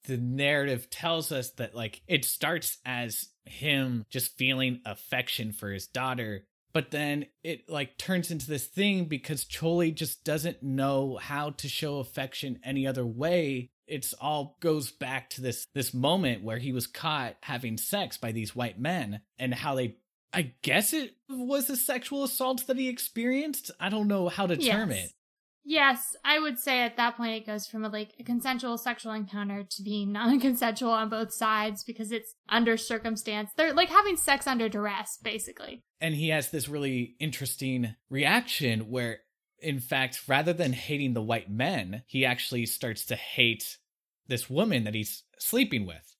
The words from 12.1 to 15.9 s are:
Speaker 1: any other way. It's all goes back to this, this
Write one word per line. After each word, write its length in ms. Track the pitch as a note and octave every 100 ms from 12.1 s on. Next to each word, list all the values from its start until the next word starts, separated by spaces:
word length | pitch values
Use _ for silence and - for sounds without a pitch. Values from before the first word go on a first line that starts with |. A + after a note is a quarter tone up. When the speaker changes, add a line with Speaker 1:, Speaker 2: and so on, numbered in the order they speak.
| - C3+ - C#3 A#2+
Speaker 1:
any 240 | B2+ C#3 C3+
other 180 | C3 A#2+
way. 680 | A2+ D3+ F3+ D3+ C3 B2 _ _
It's 260 | D3 -
all 420 | - - D3+ C#3+ -
goes 280 | E3+ D#3 C3
back 420 | - C3 C3 -
to 100 | -
this, 240 | B2+ A#2 -
this 200 | C#3 B2+